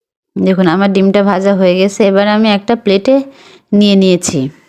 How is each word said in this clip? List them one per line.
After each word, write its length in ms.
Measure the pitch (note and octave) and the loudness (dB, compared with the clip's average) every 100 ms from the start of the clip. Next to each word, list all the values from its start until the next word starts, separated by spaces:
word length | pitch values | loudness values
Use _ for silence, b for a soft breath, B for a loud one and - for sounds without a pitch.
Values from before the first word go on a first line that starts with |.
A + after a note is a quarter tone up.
| _ _ _ G3 | _ _ _ -4
দেখুন, 300 | F#3 F#3+ F3+ F3+ | -2 0 0 0
আমার 140 | G3+ F#3+ | 0 0
ডিমটা 260 | G3 G3+ G3+ | 0 0 0
ভাজা 240 | F#3 G3 F#3+ | 0 0 0
হয়ে 160 | F#3 F#3 | 0 2
গেছে। 220 | G3 G3+ G3+ | 0 0 0
এবার 180 | G3 G#3 G#3+ | 0 0 0
আমি 120 | A3 G3+ | 0 -2
একটা 160 | G3+ A#3 | -2 -4
প্লেটে 320 | - G3 G3 C4+ C4+ B B B _ G#3 | 0 0 0 0 -2 B B B _ 0
নিয়ে 160 | G#3 G3 | 2 2
নিয়েছি। 380 | F#3+ F3 - D3+ C3+ - | 2 0 -2 -6 -6 -10